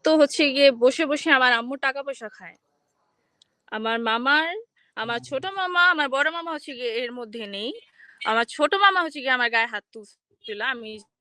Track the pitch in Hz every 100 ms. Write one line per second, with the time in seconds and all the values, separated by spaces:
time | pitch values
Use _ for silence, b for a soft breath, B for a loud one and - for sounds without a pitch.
0 | 311 311 285 - 285 262 277 233 247 294
1 | 302 294 320 269 254 233 240 269 269 269
2 | 277 262 214 - 175 _ _ _ _ _
3 | _ _ _ _ _ _ - 214 220 233
4 | 226 226 262 294 330 415 466 _ _ -
5 | 226 - - 277 370 392 370 349 359 320
6 | 277 269 302 339 330 302 302 240 240 226
7 | 240 247 226 233 208 196 233 466 _ B
8 | B B - 226 233 - 302 392 403 370
9 | 320 294 262 254 233 226 233 208 _ 226
10 | 208 _ _ _ - 208 247 240 220 214
11 | - -